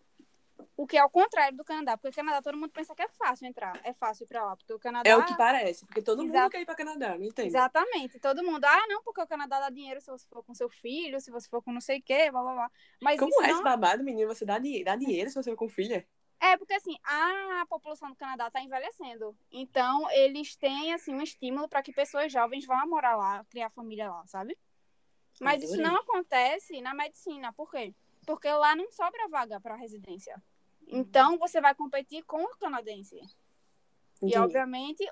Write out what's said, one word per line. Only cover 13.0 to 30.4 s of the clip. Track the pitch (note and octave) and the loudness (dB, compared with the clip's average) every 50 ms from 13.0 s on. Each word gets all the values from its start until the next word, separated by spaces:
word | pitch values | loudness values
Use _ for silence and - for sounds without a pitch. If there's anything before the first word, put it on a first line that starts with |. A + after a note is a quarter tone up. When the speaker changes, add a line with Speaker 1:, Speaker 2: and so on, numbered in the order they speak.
Speaker 1:
Mas | B3 C#4 D4 - | 0 2 2 4
Speaker 2:
Como | C4+ D#4 | 2 4
Speaker 1:
isso | C#5 C5 | 6 6
Speaker 2:
é | - C#4 | 6 6
esse | E4+ | 4
Speaker 1:
não | E4+ G4 | 4 4
Speaker 2:
babado, | C#4 B3+ A#3 G#3 F3 G3 A#3 | 2 2 4 4 4 4 2
menino? | C4+ C#4 A#3+ A3 G#3+ G#3+ A3+ | 0 -4 -2 -2 -2 -2 -2
Você | - A3 | -6 -4
dá | G3+ G3+ A3+ | -2 -2 -2
di-, | B3+ C#4+ C#4 G3 F3+ | -2 -4 -4 -4 -2
dá | F#3 G3 | -2 -2
dinheiro | A#3+ C#4 C4 G3+ E3+ G3+ C4+ | -2 0 -2 -2 -2 -2 -4
se | C4 | -6
você | C4+ B3 B3 | -6 -6 -6
for | A3+ - | -6 -6
com | A3+ A3 | -6 -6
filha? | - - F#3+ A3+ A#3+ F3+ - _ _ _ _ _ _ _ | -4 -6 -4 -2 -4 -6 -6 _ _ _ _ _ _ _
Speaker 1:
É, | E4 F#4 F#4 F#4+ | 4 4 4 4
porque | G4 - G4 | 2 -4 -4
assim, | G4+ - F#4 D4+ - - | -4 -4 -6 -10 -8 -6
a | - D4 D4+ D#4+ F4 F#4+ G4 G4 F#4+ F#4 F4+ E4+ E4+ | -4 0 0 2 0 0 -2 -4 -4 -4 -4 -4 -4
população | E4+ D#4 - D4+ D4+ - D#4 C#4 | -6 -8 -8 -10 -12 -12 -12 -14
do | C4 | -14
Canadá | - D4 C4+ C4 A#3 A#3+ A#3 | -12 -10 -10 -6 -6 -6 -6
tá | - C4 | -4 -6
envelhecendo, | C4+ C4 C4+ B3+ C#4 F#4+ A#4 - E4 B3+ A#3 A3+ A3 G#3+ G#3+ _ _ _ | -8 -6 -6 -6 -6 -8 -10 -12 -14 -14 -12 -10 -10 -10 -12 _ _ _
então | - B3+ C4+ B3+ _ C4 B3 B3 C4+ C#4+ D#4 - | -12 -12 -12 -2 _ 2 2 2 2 0 0 2
eles | - C#4 C4+ C#4 C#4 D4 D4 - - | 4 6 6 6 4 0 -8 -10 -10
têm, | - - C4+ C4+ C#4 D#4 D#4+ E4+ | -4 -2 -2 -2 -2 -2 -4 -4
assim, | E4+ - D#4 C4+ | -4 -4 -6 -6
um | C4+ | -6
estímulo | D4+ D#4 - - C4+ B3 B3+ C#4 D4 D#4 | -6 -8 -8 -8 -8 -6 -4 -4 -6 -2
pra | - C#4 C4+ | -2 -2 -2
que | - | -2
pessoas | B3+ - C#4+ - - C#4+ D4 D#4 | -2 -2 -2 -2 0 -2 -2 0
jovens | C4 F4+ A#3+ A#3 B3 C#4 C#4+ | 2 0 0 0 0 -6 -4
vão | B3+ B3+ B3+ C#4 E4 | -2 0 0 0 0
morar | E4+ D#4 C4+ B3 A#3 G#3+ | 0 0 2 2 2 2
lá, | G3 G3 G3+ G3+ A3 - | 0 -2 -2 -4 -8 -12
criar | - A#3+ A3+ A3 | -10 -8 -8 -8
família | - B3 A#3 A3 G#3+ G#3 G#3+ G3+ | -8 -12 -14 -14 -10 -10 -8 -8
lá, | F3 E3+ E3 | -10 -12 -14
sabe? | F#3+ - F#3+ F#3+ A#3+ F4 - _ _ _ _ _ _ _ _ _ _ _ _ _ _ _ _ | -12 -12 -10 -10 -10 -10 -14 _ _ _ _ _ _ _ _ _ _ _ _ _ _ _ _
Mas | B3+ C#4 D4 C4+ D4 | 0 0 0 0 0
isso | - F#4 | -4 -2
Speaker 2:
Adorei. | F#4 D#4 E4 | 0 0 2
Speaker 1:
não | F4 G#4 | 2 2
acontece | B4+ - A#4 F#4 F4+ - C#4 B3+ B3 B3+ D#4 G4 - - E4+ C4+ | 0 0 -2 -2 -2 0 2 2 2 2 0 -2 -6 -10 -14 -10
na | B3 B3+ C#4 | -10 -8 -6
medicina, | C#4+ D4 D4+ - - - F#4+ D4+ C#4 C4 A#3 | -6 -6 -6 -8 -12 -12 -12 -12 -10 -10 -12
por | A3 - G#3 - | -10 -12 -14 -10
quê? | - C#4 A3+ G3 G3+ _ _ _ _ _ _ | -8 -8 -8 -8 -12 _ _ _ _ _ _
Porque | - D4 - - C#4+ | -6 -6 -4 -2 0
lá | D4 D4 D4 D4 D#4 | 2 4 4 4 4
não | D#4+ F#4 A#4+ | 2 -2 -6
sobra | - - F#4+ F4+ G#4 A#4 A4+ F#4+ | -6 -4 -4 -4 -2 -4 -8 -4
vaga | D#4 C#4 A#3+ A3 G#3+ G3 | -2 -4 -4 -4 -8 -12
pra | G3+ A#3 G#3+ | -12 -12 -12
residência. | A#3 A#3+ A3+ G#3+ G#3 F#3+ G3 F3 G3 - - - F#3+ | -12 -12 -14 -14 -16 -14 -14 -16 -14 -14 -16 -18 -18